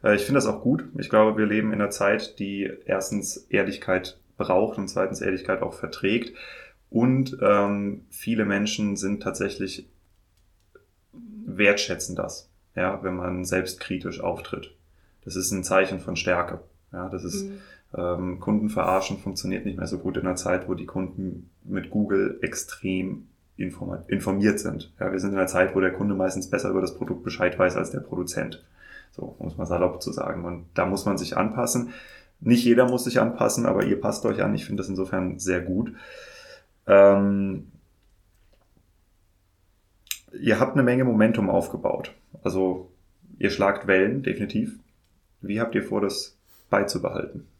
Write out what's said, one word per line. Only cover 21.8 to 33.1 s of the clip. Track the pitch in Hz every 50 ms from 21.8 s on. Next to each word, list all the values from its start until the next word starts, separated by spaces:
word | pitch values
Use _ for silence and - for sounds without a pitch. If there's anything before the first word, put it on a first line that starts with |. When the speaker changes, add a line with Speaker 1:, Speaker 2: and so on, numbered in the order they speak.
| - -
Speaker 1:
Google | - 107 104 98 98 95 98 - - -
extrem | - - - - - - - - - 95 95 92 92 95 101 - - - _ _ _ _ _
informa-, | - 95 90 - - - 90 90 - -
informiert | - 98 98 - 98 95 98 101 107 98 -
sind. | - - - - - - _ -
Ja, | 95 95
wir | 95 95
sind | 92 98 98
in |
einer | 95 92
Zeit, | 92 - 90 92 95 -
wo | 95
der | 95 92 90
Kunde | - - 104 98
meistens | 92 - 104 - 95 - -
besser | - 101 - 98
über | 95 95
das | 95 87 -
Produkt | - - - 87 - -
Bescheid | 90 85 - 90 90 - -
weiß | 92 90 87
als | - 87 -
der | - -
Produzent. | - - - 90 90 85 - - - - - - - _ _ _ - - - - - _ _
So, | - - - - -
um | - 82
es | 80
mal | - 85
salopp | 85 87 87 90 90 - -
zu | - - -
sagen. | - - - - 87 85
Und | 87 90 80 85 - -
da | - 87
muss | 92 98 98 -
man | 104 98
sich | 90 90 - -
anpassen. | 123 117 107 110 127 120 117 - 123 120 120 - - - - - - - _ _ _
Nicht | - 113 120 120 120
jeder | 120 120 120 127
muss | 123 123 123 -
sich | 123